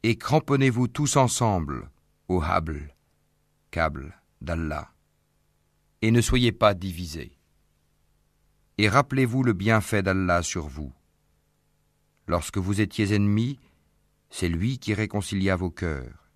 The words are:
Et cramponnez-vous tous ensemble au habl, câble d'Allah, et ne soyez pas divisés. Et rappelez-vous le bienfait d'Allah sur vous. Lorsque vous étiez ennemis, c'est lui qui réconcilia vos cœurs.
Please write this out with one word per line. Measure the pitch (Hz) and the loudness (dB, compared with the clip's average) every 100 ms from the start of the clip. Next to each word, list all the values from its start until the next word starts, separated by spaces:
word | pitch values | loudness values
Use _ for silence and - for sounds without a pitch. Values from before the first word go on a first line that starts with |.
| 127 | 0
Et | 110 | -2
cramponnez-vous | - 151 - 139 135 117 123 | 0 0 2 2 4 2 -2
tous | - 147 143 | -2 0 2
ensemble | 127 - 117 92 71 64 - _ _ _ - | 2 2 0 0 -2 -8 -10 _ _ _ -4
au | 92 | -2
habl, | 78 92 80 73 73 _ _ _ _ _ _ _ _ | 0 0 -2 -8 -12 _ _ _ _ _ _ _ _
câble | 85 80 71 71 - _ _ | -2 -2 -2 -12 -18 _ _
d'Allah, | - 82 80 76 - _ _ _ _ _ _ _ _ _ _ _ | -6 -4 -4 -6 -10 _ _ _ _ _ _ _ _ _ _ _
et | 110 | 2
ne | 117 | 4
soyez | 117 127 120 | 4 2 2
pas | 98 107 | 4 2
divisés. | 95 95 85 85 80 64 _ _ _ _ _ _ _ _ _ _ _ _ _ _ - | 2 -6 -6 -10 -10 -14 _ _ _ _ _ _ _ _ _ _ _ _ _ _ 0
Et | 107 | 4
rappelez-vous | 123 143 135 127 127 | 4 2 0 2 2
le | 123 | 2
bienfait | 92 101 113 - 104 | 2 2 2 2 0
d'Allah | 95 92 90 87 | 2 0 2 2
sur | 85 90 76 | 0 -6 -8
vous. | 71 69 - _ _ _ _ _ _ _ _ _ _ _ _ - | -10 -12 -14 _ _ _ _ _ _ _ _ _ _ _ _ -4
Lorsque | 85 - 101 | -4 -2 -4
vous | 92 101 | -2 0
étiez | 104 - 101 | -2 0 0
ennemis, | 104 101 104 120 139 _ _ _ _ _ _ _ | 2 2 2 0 -6 _ _ _ _ _ _ _
c'est | - 87 | -4 -2
lui | 85 110 131 | 0 -2 -4
qui | - | -4
réconcilia | 101 107 104 98 98 95 | -2 -2 -4 -4 -2 0
vos | 92 92 | 0 -2
cœurs. | - 87 71 60 - _ | -4 -6 -6 -10 -18 _